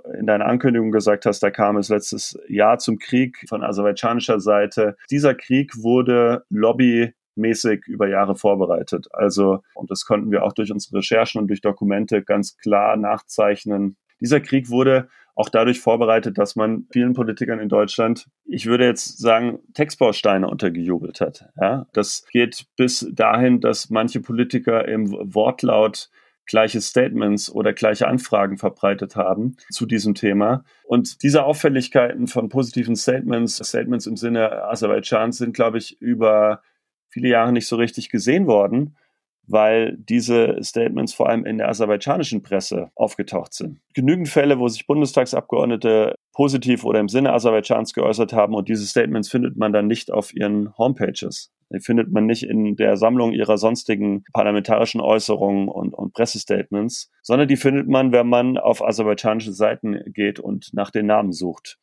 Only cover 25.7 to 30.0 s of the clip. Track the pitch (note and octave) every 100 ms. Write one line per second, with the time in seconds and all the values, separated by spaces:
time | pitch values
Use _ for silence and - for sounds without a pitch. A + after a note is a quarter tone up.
25.7 | A2 G#2+ - - _ _ _ - A2 A2
26.7 | A2+ - B2 A2 A#2 G#2 G#2 - A2 G#2+
27.7 | A2 A2 G#2+ A#2+ B2+ - G#2 G2 G2 G2+
28.7 | - G2 G2 G2 G#2 F#2+ G2 B2 B2+ -
29.7 | - A2+ A2